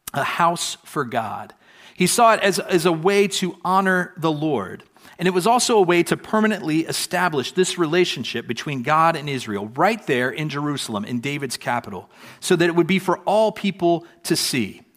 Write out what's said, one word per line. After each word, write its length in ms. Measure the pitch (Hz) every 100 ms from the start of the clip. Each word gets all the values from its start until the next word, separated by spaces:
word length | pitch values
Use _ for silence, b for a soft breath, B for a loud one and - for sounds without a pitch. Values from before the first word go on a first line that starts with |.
| -
a 100 | -
house 540 | 131 - 170 170 - -
for 200 | - 156
God? 480 | 127 120 110 101 107 - B B B
He 120 | B 180
saw 260 | - 226
it 80 | 214
as, 180 | 196 180
as 280 | - 185 170
a 60 |
way 360 | 165 170 202 202
to 300 | - 180 -
honor 520 | 170 190 190 185 175 -
the 160 | 160
Lord. 520 | 151 156 131 90 101 - B B B
And 80 | 180
it 40 |
was 160 | 185 175
also 320 | 240 - 226
a 40 |
way 200 | 175 175
to 140 | 165 175
permanently 640 | - 214 214 208 156 156
establish 720 | - 143 - 180 180 151 120
this 260 | - 185 -
relationship 680 | 165 170 175 - 113 117 117
between 360 | 117 - 139
God 340 | 123 156 165 165
and 140 | 147
Israel 380 | 135 110 101 107
right 380 | 123 180 226 -
there 220 | 127 127
in 220 | - 156
Jerusalem, 560 | 143 147 143 - 107 104
in 140 | 123
David's 360 | 131 143 139 -
capital, 540 | - 120 117 95 - B B B
so 160 | -
that 140 | 180 170
it 60 |
would 120 | 170 165
be 120 | 190
for 220 | 185 170
all 300 | - 202 220
people 560 | 208 196 190 170 165 B B
to 120 | - 165
see. 460 | - 139 101 - _